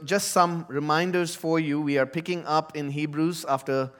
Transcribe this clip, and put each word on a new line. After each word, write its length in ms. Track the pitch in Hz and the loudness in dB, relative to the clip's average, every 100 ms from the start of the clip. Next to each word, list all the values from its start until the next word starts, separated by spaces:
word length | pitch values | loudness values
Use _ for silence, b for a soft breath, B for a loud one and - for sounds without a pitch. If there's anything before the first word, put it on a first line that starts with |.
just 280 | 147 196 196 | 2 -2 2
some 340 | 190 175 170 165 | 4 4 2 -4
reminders 680 | 135 147 156 180 180 170 | -4 2 2 2 0 -2
for 280 | - 160 160 | -2 0 0
you. 180 | 156 147 | 2 0
We 180 | 147 139 | 2 2
are 80 | 131 | 2
picking 400 | 165 175 175 151 | -2 -4 -6 0
up 300 | 156 156 151 | 0 0 -6
in 140 | 143 | -6
Hebrews 560 | 143 151 147 160 165 139 | -4 -4 0 -2 -2 -2
after 460 | 139 - 135 131 B | -2 0 -2 -2 B